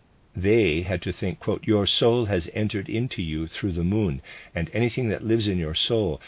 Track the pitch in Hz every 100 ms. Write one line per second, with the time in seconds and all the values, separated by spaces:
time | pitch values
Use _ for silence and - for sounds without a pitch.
0 | _ _ _ - 92 117 92 78 90 87
1 | 98 - 95 82 - 98 - 104 98 -
2 | 120 120 107 95 78 104 107 101 95 110
3 | 127 - 82 78 80 - 101 85 85 107
4 | 98 67 - - - 87 82 107 117 131
5 | 117 92 107 113 104 90 78 80 - 113
6 | 95 73